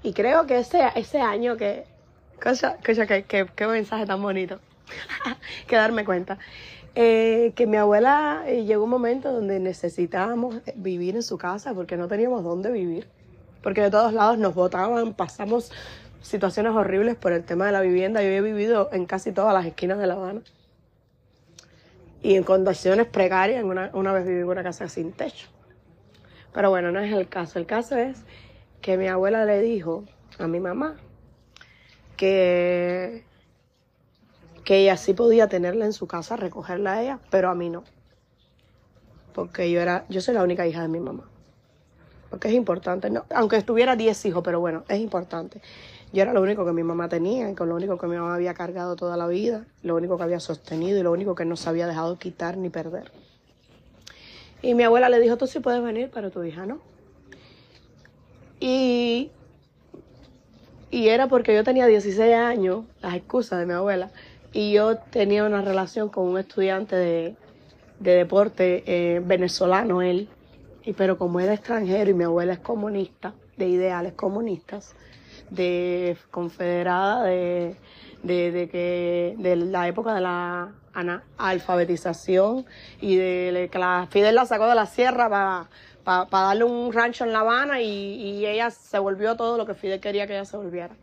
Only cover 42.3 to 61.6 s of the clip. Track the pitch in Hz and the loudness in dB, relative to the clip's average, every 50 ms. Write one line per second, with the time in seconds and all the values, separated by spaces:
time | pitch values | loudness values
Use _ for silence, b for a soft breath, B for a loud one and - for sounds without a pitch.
42.3 | - 185 - 220 220 254 233 - 175 185 - 185 180 190 190 208 214 240 - - | -14 -6 -2 2 2 2 2 2 -2 -2 -2 -4 -4 -2 -2 -4 -4 -4 -6 -2
43.3 | - 247 226 202 226 220 202 - 233 226 247 262 254 226 226 220 208 - - 208 | 0 0 2 4 2 0 2 2 2 2 4 4 2 2 2 0 0 0 -4 -2
44.3 | 165 180 170 185 175 170 175 170 160 165 - - 202 202 226 214 - 180 180 175 | -2 -2 -2 -2 -2 -2 -2 -2 -4 -6 -6 -4 -4 -4 -4 -4 -4 -6 -6 -6
45.3 | - 170 160 - - 208 B B B B B B B B B B - 185 196 - | -8 -10 -10 -10 -14 -20 B B B B B B B B B B 2 2 2 4
46.3 | - 202 190 190 208 208 180 175 170 165 170 165 170 170 170 165 170 170 165 185 | 4 2 2 2 0 0 -2 -2 0 -2 -2 -2 -2 -4 -4 -2 -2 -2 0 0
47.3 | 233 262 233 202 196 - 175 165 170 170 185 202 185 180 180 170 170 175 170 170 | -2 -2 -2 -4 -4 -4 -4 -4 -2 -4 -2 -4 -4 -4 -4 -6 -4 -4 -4 -4
48.3 | 175 175 175 180 175 - 175 170 175 185 175 180 175 175 175 175 175 175 170 170 | -2 -2 -2 -2 -4 -6 -8 -8 -8 -8 -6 -6 -6 -6 -6 -4 -4 -2 -2 -2
49.3 | 180 185 214 233 233 214 226 _ _ _ - 175 165 165 170 180 185 170 175 165 | -2 0 -2 -2 -4 -4 -8 _ _ _ -6 -2 -2 -2 0 -2 -2 -2 -2 -4
50.3 | 175 170 - - 160 151 _ - 160 160 170 185 202 196 180 175 170 175 196 202 | -4 -4 -4 -8 -10 -10 _ -8 -6 -4 -2 0 0 2 2 2 0 0 0 -4
51.3 | 180 - 170 165 170 165 - 170 165 170 170 175 165 160 165 170 180 175 - 185 | -4 -2 -4 -6 -4 -4 -4 -4 -2 -2 -2 -4 -4 -4 -4 -4 -6 -6 -10 -14
52.3 | - - 175 170 - 190 185 175 - 170 160 165 165 - - - - - - _ | -10 -8 -8 -8 -6 -6 -8 -8 -8 -8 -10 -8 -10 -12 -14 -16 -20 -20 -20 _
53.3 | _ _ _ _ _ _ _ _ - - _ - _ _ _ B B B B B | _ _ _ _ _ _ _ _ -20 -20 _ -20 _ _ _ B B B B B
54.3 | B B B B B - - 254 240 240 240 226 233 247 254 247 247 233 240 233 | B B B B B -6 -2 0 4 4 6 6 6 6 6 6 6 6 6 4
55.3 | 240 240 269 262 - 320 240 262 240 240 240 233 214 226 254 262 - 247 202 190 | 4 2 -2 -4 -4 -4 -2 -2 -2 0 -2 -4 -4 -4 -6 -6 -8 -8 -8 -8
56.3 | 180 185 170 165 151 170 190 202 262 311 - - _ - _ _ _ _ _ - | -8 -8 -8 -8 -8 -10 -10 -10 -12 -12 -16 -20 _ -20 _ _ _ _ _ -20
57.3 | B B B B B B B B B B B _ _ - _ - _ _ _ _ | B B B B B B B B B B B _ _ -20 _ -20 _ _ _ _
58.3 | - - - - - - - 254 254 262 262 247 240 240 240 240 233 240 277 311 | -20 -20 -20 -20 -12 -6 -2 0 0 2 2 2 2 2 2 0 0 -2 -4 -6
59.3 | - - - - _ _ _ _ _ _ _ _ - - - _ - - - - | -12 -20 -20 -20 _ _ _ _ _ _ _ _ -20 -20 -20 _ -20 -20 -20 -20
60.3 | _ _ _ _ _ - - _ - - - - - 247 226 220 226 240 269 262 | _ _ _ _ _ -20 -20 _ -20 -20 -14 -6 -4 2 4 4 6 6 4 4
61.3 | 262 247 233 - 214 214 | 4 2 4 4 4 4